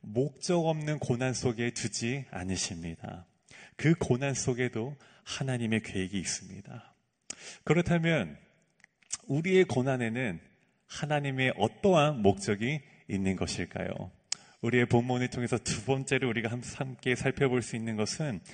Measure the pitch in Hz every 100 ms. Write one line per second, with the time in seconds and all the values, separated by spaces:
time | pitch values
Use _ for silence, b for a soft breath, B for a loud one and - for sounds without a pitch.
0 | 110 107 143 - - 175 160 156 151 151
1 | - 120 131 123 131 113 120 117 107 -
2 | 117 139 131 95 92 90 - 85 85 82
3 | - 87 90 _ _ B B - 147 165
4 | - 123 139 131 - 123 127 113 120 147
5 | b b - - 135 127 117 110 - 101
6 | 95 98 82 - 92 95 - 120 - _
7 | _ _ _ B B B - 160 175 170
8 | 165 160 85 73 _ _ _ _ _ _
9 | _ - - 147 165 185 185 135 127 131
10 | 117 117 123 82 - _ _ _ _ -
11 | 147 151 143 131 131 - 104 - 202 175
12 | 147 143 98 98 - 101 117 151 B B
13 | - 98 95 92 92 - 90 - 92 90
14 | 90 - _ B B B 117 123 120 120
15 | 123 123 123 - 120 117 - - - 135
16 | 135 131 131 113 110 123 120 - 135 127
17 | 131 120 135 - 139 123 110 117 113 107
18 | 107 - 156 98 -